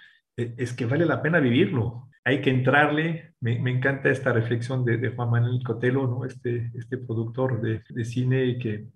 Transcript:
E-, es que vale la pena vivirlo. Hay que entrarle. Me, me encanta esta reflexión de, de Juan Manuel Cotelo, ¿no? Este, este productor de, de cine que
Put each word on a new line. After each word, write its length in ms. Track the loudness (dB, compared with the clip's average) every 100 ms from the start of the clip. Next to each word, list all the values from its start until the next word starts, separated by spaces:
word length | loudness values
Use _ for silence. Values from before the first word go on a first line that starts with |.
| -20 _ _ -8
E-, 180 | -8 -4
es 140 | -6
que 140 | -2 0
vale 180 | 2
la 160 | 2 2
pena 200 | 2 2
vivirlo. 680 | 4 4 2 2 -2 -4 -14 _
Hay 180 | -2 0
que 80 | 2
entrarle. 840 | 2 4 4 4 4 0 -4 -8 -6
Me, 180 | -2 0
me 140 | 0
encanta 380 | 0 0 2 2
esta 220 | 2 2
reflexión 520 | 2 2 0 -2 -2
de, 140 | 0 0
de 100 | 0
Juan 220 | -2 0
Manuel 300 | 2 2 0
Cotelo, 420 | -2 -2 0 2 0
¿no? 180 | -2
Este, 460 | -6 -6 -4 -4 -4
este 240 | -8 -8 -8
productor 640 | -4 -4 -4 -2 -2 -2
de, 220 | -2 -4 -6
de 160 | -8
cine 540 | -6 -2 0 2 2 -2
que 280 | -4 -6 -10